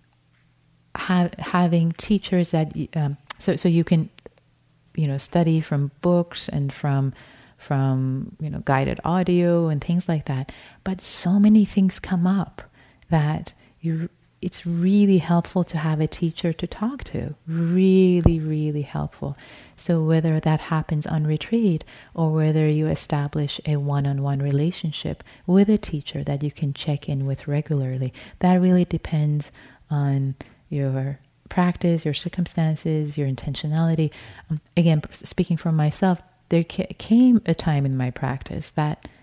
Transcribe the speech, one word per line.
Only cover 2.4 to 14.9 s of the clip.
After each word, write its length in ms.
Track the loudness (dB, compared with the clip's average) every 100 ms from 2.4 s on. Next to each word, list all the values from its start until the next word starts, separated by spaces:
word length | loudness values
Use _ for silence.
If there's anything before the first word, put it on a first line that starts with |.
| 0
that, 200 | 0 -2 -4
y-, 120 | -6
um, 220 | -2 -2 -4 -10 -8
so, 180 | -2 0
so 120 | 2
you 140 | 2
can, 280 | 4 2 0 -8 -20 _ _ _ _ _ _
you 140 | -4 -2
know, 80 | -2
study 440 | -2 0 2 2
from 300 | 0 -2 -2 -2
books 460 | 0 2 0 -4 -4
and 240 | -2 -4
from, 400 | -4 -2 0 0 -4 -14 -20 -20 _
from, 800 | -4 0 0 0 0 -4 -6 -8
you 80 | -8
know, 120 | -6
guided 400 | 0 0 0 -2
audio 600 | -2 0 2 2 4 2 2
and 160 | -2
things 260 | -2 -2 0
like 180 | -2 -2
that. 260 | -6 -6 -12 -20 -12
But 160 | -8 -6
so 400 | -4 -2 2 4
many 240 | 6 6
things 340 | 4 4 2 0
come 300 | -4 0 2
up 340 | 0 -2 -8 -20 _ _ _ -2
that 420 | 0 2 -2 -6 -18 _ _
you, 280 | -4 -4 -6 _ _ _
it's 240 | -10 -8
really 540 | -4 0 4